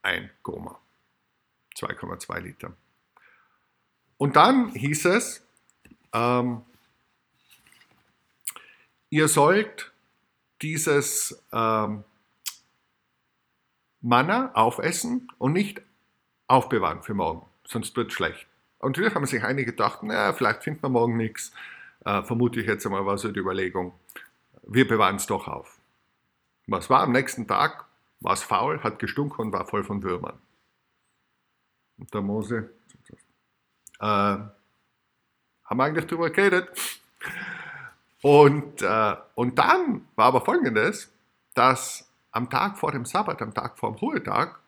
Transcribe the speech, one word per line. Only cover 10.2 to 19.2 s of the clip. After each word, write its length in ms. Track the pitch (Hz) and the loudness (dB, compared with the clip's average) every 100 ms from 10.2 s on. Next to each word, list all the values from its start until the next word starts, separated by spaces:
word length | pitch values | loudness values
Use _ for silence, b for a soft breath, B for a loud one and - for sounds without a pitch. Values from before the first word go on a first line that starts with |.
| _ _ _ _ | _ _ _ _
dieses, 760 | 151 156 165 143 - - - - _ | -6 -2 2 2 2 -4 -6 -10 _
ähm, 500 | 117 113 110 107 104 - _ _ _ - - _ _ _ _ _ _ _ _ _ _ _ _ _ _ | -2 0 0 -2 -6 -12 _ _ _ -14 -14 _ _ _ _ _ _ _ _ _ _ _ _ _ _
Manna 520 | 120 123 170 226 262 | 2 4 4 0 0
aufessen 760 | - 220 - 165 175 240 247 - - | 2 2 2 -4 -4 -4 -6 -8 -4
und 140 | 131 | 0
nicht 300 | 175 202 - _ _ _ _ _ _ - | 0 -2 -6 _ _ _ _ _ _ 4
aufbewahren 560 | 131 127 113 90 80 | 4 4 0 0 -4
für 120 | - | -6
morgen, 320 | 101 82 82 - _ | -4 -4 -6 -14 _
sonst 300 | - 113 - - | -10 -10 -6 -6
wird's 180 | 110 | -6
schlecht. 340 | - 85 73 - _ _ _ | -4 -4 -6 -20 _ _ _
Und 140 | 135 | -4
natürlich 220 | 143 214 | -2 -2
haben 120 | 196 | 0